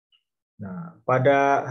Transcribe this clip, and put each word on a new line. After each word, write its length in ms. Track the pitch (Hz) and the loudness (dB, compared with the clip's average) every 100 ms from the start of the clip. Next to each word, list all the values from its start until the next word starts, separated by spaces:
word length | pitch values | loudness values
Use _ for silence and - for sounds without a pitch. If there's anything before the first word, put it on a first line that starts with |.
| _ _ _ _ _ - | _ _ _ _ _ -18
Nah, 400 | 101 90 85 - | -14 -14 -14 -10
pada 640 | - 127 135 139 139 135 127 | -2 0 2 4 4 0 -2